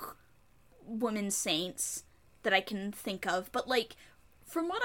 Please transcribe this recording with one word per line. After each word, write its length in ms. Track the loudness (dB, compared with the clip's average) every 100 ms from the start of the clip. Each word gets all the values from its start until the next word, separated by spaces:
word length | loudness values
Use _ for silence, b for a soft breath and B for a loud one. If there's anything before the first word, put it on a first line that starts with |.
| -8 -14 -20 -20 -20 -20 -20 -18 -8
women 440 | 0 0 2 0
saints 720 | 0 2 2 0 -4 -4 -6 -10 -20 -20 -4
that 100 | 4
I 80 | 4
can 300 | 4 -4 -4
think 340 | -6 -6 -4 0
of, 240 | 0 0
but, 160 | -2 2
like, 280 | 2 2 -6 b b -20 -20 -6
from 220 | -2 0
what 120 | 0